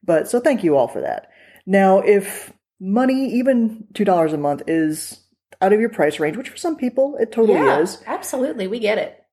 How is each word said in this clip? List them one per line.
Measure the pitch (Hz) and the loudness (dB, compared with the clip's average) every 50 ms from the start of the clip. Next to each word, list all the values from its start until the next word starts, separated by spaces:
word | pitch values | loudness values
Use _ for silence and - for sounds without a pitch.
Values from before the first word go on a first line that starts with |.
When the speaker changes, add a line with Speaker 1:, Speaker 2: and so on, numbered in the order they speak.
| - | 0
Speaker 1:
But, | - 170 156 151 - | 2 0 0 0 0
so | - 240 | -2 0
thank | 240 320 277 214 - | 2 2 0 2 2
you | 165 147 | 2 2
all | 139 120 113 | 2 2 0
for | - - | -2 -6
that. | 69 71 55 50 - _ _ _ - - _ - _ | -6 -6 -6 -6 -10 _ _ _ -20 -20 _ -20 _
Now, | - 190 196 196 190 185 196 | 0 2 4 6 6 4 4
if | 190 - 208 202 196 - - - - - - _ _ _ _ _ | 4 4 2 2 2 -2 -12 -14 -16 -18 -20 _ _ _ _ _
money, | 190 190 196 240 254 262 262 262 269 254 - | -6 -2 0 0 2 2 0 0 -2 -2 -2
even | 247 254 269 262 240 233 220 - - - _ - | 0 0 2 2 2 2 0 -2 -6 -18 _ -4
two | - 208 | -2 0
dollars | 190 185 170 165 160 156 | 2 2 2 2 0 0
a | 151 | -2
month, | 147 147 143 143 - | -2 -2 -2 -4 -4
is | - 165 165 160 156 156 156 - - - - _ _ _ _ _ _ - _ | -2 0 0 0 0 -2 -6 -10 -14 -16 -20 _ _ _ _ _ _ -6 _
out | - 196 208 | 2 2 4
of | 214 | 2
your | 226 233 | 2 -2
price | - - 160 151 151 - | 0 0 0 0 0 0
range, | 160 147 156 | -2 -2 -2
which | 220 269 - | -6 -10 -12
for | - | -14
some | - - 349 320 | -8 -6 -6 -4
people | 311 - 247 - - 269 277 294 - | -2 -4 -4 0 0 0 0 0 -4
it | 226 220 - | -4 -4 0
totally | 233 226 214 196 170 | 0 2 4 4 4
Speaker 2:
Yeah, | 147 - - 147 | 4 2 2 2
Speaker 1:
is. | 160 180 - - - | 0 -2 -4 -10 -10
Speaker 2:
absolutely. | - 269 370 - - - 262 240 294 320 233 190 185 | -10 -10 -10 -8 -8 -6 -4 -4 -4 -4 -6 -6 -6
We | 202 240 | -6 -4
get | 226 202 214 208 | -2 -2 0 -2
it. | - - - _ _ _ | -4 -6 -10 _ _ _